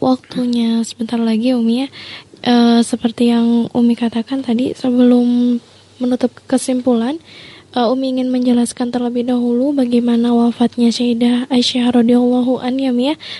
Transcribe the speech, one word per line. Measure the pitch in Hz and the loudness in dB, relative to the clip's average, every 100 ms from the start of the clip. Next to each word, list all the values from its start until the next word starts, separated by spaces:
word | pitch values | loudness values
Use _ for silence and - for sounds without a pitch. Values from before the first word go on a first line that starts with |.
waktunya | 254 254 - - 247 240 226 226 | -2 -2 -4 -6 -2 0 0 0
sebentar | 226 - 226 233 | -4 -6 -6 -2
lagi | 226 220 247 | 0 0 0
Umi | 247 226 240 269 | 0 0 0 -4
ya, | - - - - - | -10 -18 -20 -20 -6
eh, | - 240 233 233 | 0 4 4 4
seperti | 233 233 233 - 240 | 2 -2 -4 0 2
yang | 233 233 233 233 247 | 2 2 2 0 2
Umi | 240 | 2
katakan | 233 233 233 - 269 | 2 -2 -4 -4 -6
tadi, | 254 233 269 | -2 -2 -2
sebelum | - 262 247 247 247 240 240 247 240 - - _ - | -4 -2 4 4 4 2 2 0 -2 -6 -20 _ -6
menutup | 254 247 247 - - | -4 -2 -4 -6 -4
kesimpulan, | 262 - 254 254 233 233 320 - - - - - | -4 -2 -2 0 0 -2 -6 -12 -20 -20 -20 -8
eh, | 247 226 | -2 0
Umi | 262 262 | 0 -2
ingin | 254 254 | -2 -2
menjelaskan | 254 247 240 233 - 240 | -2 0 0 0 -4 -6
terlebih | 247 240 240 240 | -4 -4 -4 -2
dahulu | 247 240 240 277 | -2 0 0 0
bagaimana | 285 247 240 240 233 240 233 | 0 0 0 2 0 2 2
wafatnya | 233 226 240 - 233 | 2 0 -2 2 0
Sayyidah | 220 240 233 240 240 254 | 0 -2 0 0 0 0
Aisyah | 247 240 254 247 247 | -2 0 0 0 2
radhiyallahu | 233 247 247 247 247 247 | 4 2 2 0 0 -2
anha | 226 262 269 | -4 -4 -2
ya, | |
Umi | 240 262 | -2 -2
ya, | 311 - | -4 -10